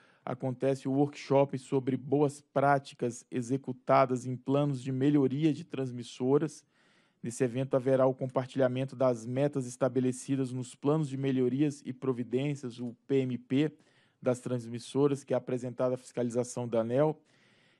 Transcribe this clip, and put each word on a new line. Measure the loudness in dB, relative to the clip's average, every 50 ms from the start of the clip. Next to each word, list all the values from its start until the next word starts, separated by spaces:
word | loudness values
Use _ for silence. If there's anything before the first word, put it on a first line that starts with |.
| _ _ _ _ -8
acontece | -8 -6 -4 -4 -6 -4 0 0 0 0 0 -2
o | 0
workshop | 2 2 2 0 -2 -4 -2 2 4 4 4 2 0 -6
sobre | -4 -2 -2 -2 0 0 -2
boas | -2 -2 0 2 2 2 2 0 -4
práticas | -10 _ 0 2 4 4 4 2 0 -4 -8 -4 -4 -4 -4 -6 -10 -8
executadas | -6 -6 -4 -2 -4 -4 -4 -6 -10 -6 _ 4 4 4 4 4 0 -2 -4
em | -6 -8
planos | -6 -2 0 0 2 2 0 -2 -4
de | -4 -4
melhoria | -2 0 2 4 4 4 4 2 2 2 2 0 0
de | -2 -6
transmissoras. | -10 -8 -6 -6 -6 -6 -8 -10 -10 -6 -2 2 4 4 4 2 0 -8 -10 _ _ _ _ _ _ _ _ _ _ _ _
Nesse | -10 -6 -2 -2 -2
evento | 0 0 -2 -2 0 0
haverá | 0 2 4 4 6 6
o | 4 2
compartilhamento | 0 -4 -4 -2 -4 -4 -2 0 2 2 2 2 0 -4 -4 -2
das | 0 2 2 2 0 -2
metas | -4 0 0 0 0 0 -2 -6
estabelecidas | -6 -4 -2 -2 0 2 2 0 0 0 -2 -4 -4 -2 -2 -2 -4
nos | -4 -8 -8 -10 -10
planos | _ 0 0 0 0 0
de | -2 -4
melhorias | -2 0 0 2 2 2 2 2 2 0 0 -2 -4 -10
e | -12 -10
providências, | -6 -2 -2 -2 -2 -2 -2 -2 -2 0 -2 -4 -4 -8 -10 -8 -8
o | -10 -10 -10 -10 _
P | 0 0
M | 2 2 0 -2
P, | -6 -4 0 0 2 2 0 -2 _ _ _ _ _ _ _ _ _
das | -2 -2 -2 0
transmissoras, | -2 -4 -4 -6 -6 -8 -10 -12 -10 -4 0 2 2 2 2 0 -4
que | -2 -2
é |
apresentada | -2 -2 -2 -4 -4 -4 -6 -4 -2 -2 -2 -2
à | -4
fiscalização | -8 -8 -6 -4 -2 -2 0 -2 -2 -2 -4 -8 -6
da | -2 0 0
aneel, | 0 2 2 2 2 2 0 -4 _ _ _ _ _ _ _ _ _ _ _